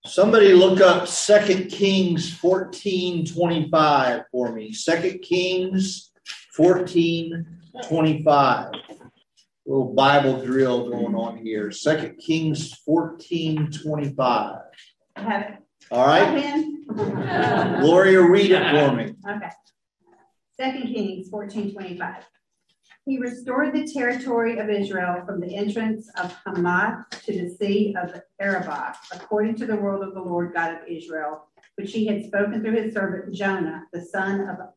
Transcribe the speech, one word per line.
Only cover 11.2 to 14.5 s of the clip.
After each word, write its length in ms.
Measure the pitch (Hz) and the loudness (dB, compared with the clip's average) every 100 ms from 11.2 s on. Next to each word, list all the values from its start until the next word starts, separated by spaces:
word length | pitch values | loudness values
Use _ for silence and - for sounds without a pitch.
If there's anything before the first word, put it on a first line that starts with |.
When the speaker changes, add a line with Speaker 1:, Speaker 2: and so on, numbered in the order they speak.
| 113 113 | -6 -8
Speaker 1:
here. 320 | 113 107 101 | -8 -6 -6
Second 480 | - 147 156 - - | -4 -2 -2 -4 -12
Kings 560 | - 160 156 143 - - | -4 -2 0 -4 -8 -12
fourteen 840 | - 330 - - - 170 160 156 147 | 0 0 0 -10 -8 -4 -2 -2 -4
twenty-five. 920 | - 156 151 139 - 127 117 - | -6 -6 -4 -4 -2 0 0 -2